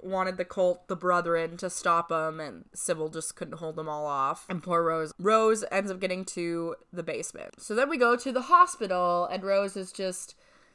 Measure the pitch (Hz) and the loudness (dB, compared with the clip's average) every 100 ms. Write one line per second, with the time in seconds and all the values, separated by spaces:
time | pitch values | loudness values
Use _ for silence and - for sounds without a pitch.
0 | 185 190 185 185 180 202 180 170 - 180 | -4 -2 0 -2 -4 2 2 2 -4 -2
1 | 180 175 170 165 165 170 185 - 180 170 | 2 2 4 0 0 -6 -8 -2 2 2
2 | 170 165 160 160 147 85 - - - 160 | 2 0 -2 -4 -10 -12 -16 -8 -4 -2
3 | 156 160 - - 151 156 160 160 156 151 | -4 -6 -8 -8 -10 -8 -8 -8 -6 -6
4 | 151 139 135 165 - 180 180 170 165 165 | -2 0 0 -2 -4 -6 0 2 2 0
5 | 156 - 196 220 220 220 - 196 202 185 | -2 -2 4 6 6 2 0 -2 -2 -2
6 | 185 185 185 180 170 170 165 - _ 175 | -2 -4 -6 -6 -4 -4 -4 -8 _ -10
7 | 160 123 - - - - - 220 277 302 | -6 -6 -8 -10 -14 -14 -4 0 2 4
8 | 240 240 269 247 247 349 359 - 202 180 | 4 4 0 -2 6 6 6 4 -2 2
9 | 175 175 175 202 190 196 202 196 185 - | 2 2 0 -2 0 2 2 -4 -10 -6
10 | 185 180 - - _ _ _ | -6 -6 -12 -18 _ _ _